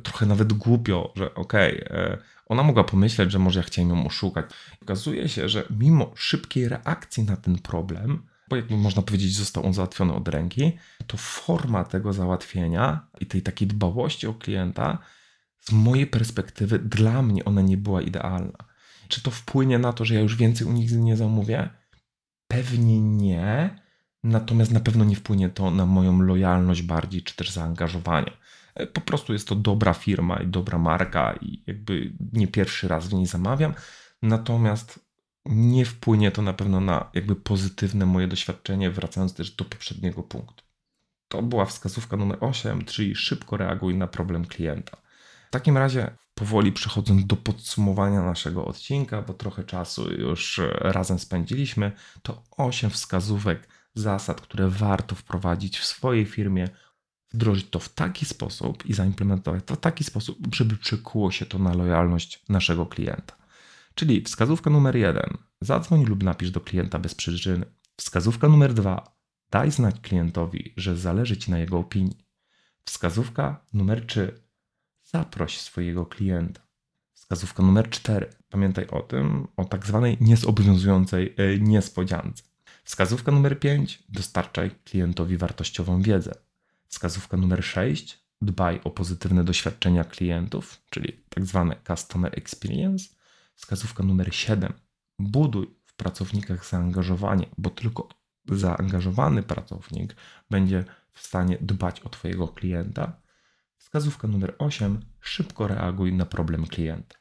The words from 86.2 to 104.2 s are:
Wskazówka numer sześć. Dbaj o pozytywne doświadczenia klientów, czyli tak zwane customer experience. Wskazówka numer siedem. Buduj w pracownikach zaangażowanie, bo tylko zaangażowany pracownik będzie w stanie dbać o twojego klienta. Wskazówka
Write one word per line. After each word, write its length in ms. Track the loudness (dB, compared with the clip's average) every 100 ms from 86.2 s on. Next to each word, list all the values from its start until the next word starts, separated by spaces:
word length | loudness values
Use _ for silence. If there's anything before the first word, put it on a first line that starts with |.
| 0 -10 _ _ _ _ -18
Wskazówka 500 | -8 -6 -6 -4 0
numer 260 | 2 2
sześć. 560 | -2 -2 -2 -2 -8 -20 _ -6
Dbaj 400 | -4 0 0 -2
o 60 | -6
pozytywne 540 | -6 -6 -4 2 2
doświadczenia 600 | 4 0 -2 -2 2 2
klientów, 800 | 0 -4 -4 -2 -4 -8 -12 -18 -14
czyli 340 | -8 -8 -10 -10
tak 160 | -6 -2
zwane 300 | 0 0 -2 -6
customer 440 | -6 -4 -2 -2 -4
experience. 720 | -12 -10 -6 -2 0 -2 -6 _ _ _ _ _
Wskazówka 480 | -8 -6 -6 -2
numer 320 | 2 2 0 -2
siedem. 380 | -2 0 -2 -6 _ _ _ -8
Buduj 560 | -2 2 2 0 -6 _ _
w 100 | -10
pracownikach 720 | -8 -6 -4 -6 -4 -8 -4
zaangażowanie, 800 | -2 -2 0 0 -2 0 0 -2 -4
bo 120 | -6
tylko 400 | -4 -6 -6 -10 -14 _ _ -4
zaangażowany 960 | 0 0 0 0 0 0 0 2 0
pracownik 720 | -2 -6 -8 -14 -10 -8 -10 -12 -20 -20 -4
będzie 360 | 2 2 2 -2 -10 _
w 100 | _
stanie 360 | -6 -2 0 0
dbać 380 | -2 -2 -4 -6
o 100 | -14
twojego 380 | -10 -8 -4 -6
klienta. 760 | -6 -4 -4 -4 -6 -8 -8 _ _ _ _ _ _
Wskazówka 500 | _ -4 -2 -4